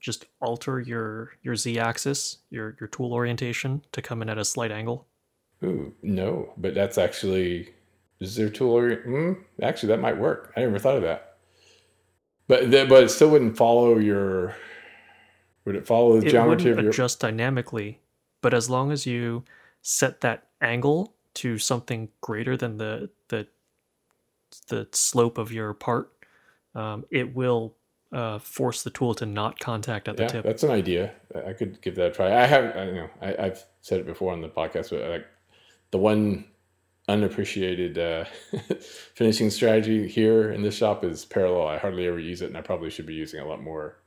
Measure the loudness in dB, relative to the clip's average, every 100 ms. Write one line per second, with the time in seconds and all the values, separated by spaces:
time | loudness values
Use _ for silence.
0 | -10 -10 -14 _ -6 -4 -4 -6 -6 -6
1 | -6 -10 -14 -12 -6 -4 -2 -2 -2 -2
2 | -4 -4 -6 -10 _ -10 -10 -10 -12 -8
3 | -4 -2 -2 -2 -4 -4 -4 -6 -8 -12
4 | -8 -8 -6 -4 -4 -4 -6 -6 -6 -8
5 | -12 _ _ _ _ _ -4 -4 -6 -8
6 | -4 -2 -2 -4 -8 -8 -4 -2 0 0
7 | 0 -2 -2 0 0 -4 -10 _ _ _
8 | _ -12 -8 -4 -4 0 2 4 2 -2
9 | -4 -4 -2 -4 -10 -6 -4 -2 0 2
10 | 0 0 -2 -2 -6 -4 -2 0 0 2
11 | 0 -4 -10 _ _ _ _ _ _ _
12 | _ _ _ _ 4 4 8 6 10 10
13 | 10 8 8 8 6 4 6 6 6 6
14 | 4 2 0 -2 -4 -8 -18 -20 -20 -20
15 | -20 _ _ _ _ _ -8 -6 2 4
16 | 8 6 6 6 6 4 4 4 2 2
17 | 0 0 -2 0 -2 -2 -4 -6 -8 -12
18 | _ _ _ _ 2 2 2 0 0 -2
19 | -4 -4 -4 -6 -10 _ _ _ -6 0
20 | 0 0 -4 -4 _ _ -2 0 2 0
21 | -2 _ _ -8 -6 -4 -2 -4 -4 -8
22 | -8 _ -8 -6 -4 -4 -4 -6 -8 -8
23 | -10 _ -8 -8 -8 _ _ _ _ _
24 | _ _ _ _ _ -20 -10 -10 -6 -2
25 | 0 2 2 0 -8 -8 -8 -6 -4 -4
26 | -4 _ _ _ _ _ _ -10 -8 -10
27 | -6 -4 -4 -4 -2 -2 -4 -12 _ _
28 | _ -8 -6 -8 -10 -4 -4 -4 -8 -4
29 | -2 -2 -6 -4 -4 -6 -8 -6 -6 -8
30 | -6 -4 -4 -2 -4 0 0 0 0 -2
31 | -2 -8 -14 -12 -10 -8 -8 -8 -8 -2
32 | -2 0 2 4 6 6 2 -4 -6 -8
33 | -10 -10 -8 -4 -4 -6 -14 _ -4 -4
34 | -4 -6 -4 -4 -8 -6 -6 -6 -6 -6
35 | -6 -8 -10 _ _ _ _ _ _ 0
36 | 2 4 2 -2 -8 _ _ _ _ _
37 | -2 0 0 -2 -6 -4 -4 -2 -4 -4
38 | -4 -4 -8 -14 -12 -8 -8 -8 -12 -20
39 | -14 0 2 2 0 2 4 4 2 0
40 | 0 2 4 6 4 0 -4 0 0 0
41 | -4 -6 -6 0 2 2 0 -2 -4 -4
42 | -4 -4 -6 -8 -10 -10 -8 -6 -6 -10
43 | -10 -10 -10 -10 -10 -10 -10 -10 -12 -14